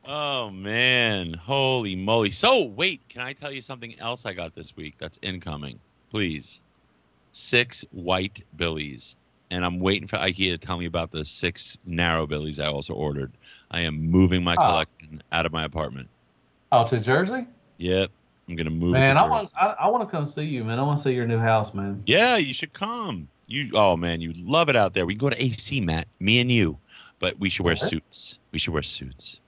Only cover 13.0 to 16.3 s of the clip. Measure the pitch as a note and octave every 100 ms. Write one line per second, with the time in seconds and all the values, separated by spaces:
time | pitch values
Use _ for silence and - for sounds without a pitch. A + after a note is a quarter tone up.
13 | D2+ C#2+ C2+ - - - _ E2 E2+ D2+
14 | D#2+ F2+ F#2 F2+ F2 E2+ C#3 F#2+ D#2+ _
15 | D#2 D#2 _ E2 E2 D#2+ D#2 D#2 D2 C2
16 | B1+ _ _